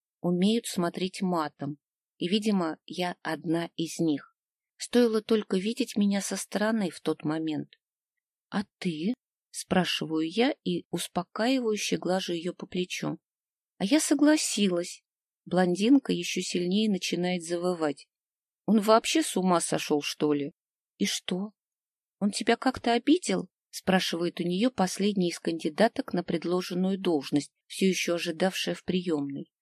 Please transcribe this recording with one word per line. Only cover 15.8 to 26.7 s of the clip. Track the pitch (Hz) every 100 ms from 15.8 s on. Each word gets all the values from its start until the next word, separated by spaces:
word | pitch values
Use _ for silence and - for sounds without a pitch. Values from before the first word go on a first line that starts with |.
| 214 277 -
ещё | 175 175 -
сильнее | 185 180 180 196 220
начинает | 185 - 165 180 180
завывать. | 165 175 180 175 156 143 - _ _ _ _ _ -
«Он | 220
вообще | 208 220 - 320
с | 311 202
ума | 185 170
сошёл, | - 160 - 147
что | - - 151
ли?» | 147 143 - _ _ _ _
«И | 196
что? | - - 185 208 - _ _ _ _ _ _
Он | 202
тебя | - 226 233
как-то | 262 - 233
обидел?» | 233 - 349 - 185 185 _ _
спрашивает | - - 185 - 170 170 -
у |
неё | 175 180 247
последняя | - 185 - 202 202 175
из | -
кандидаток | - 165 170 151 220 - -
на | 180
предложенную | 175 170 170 180 185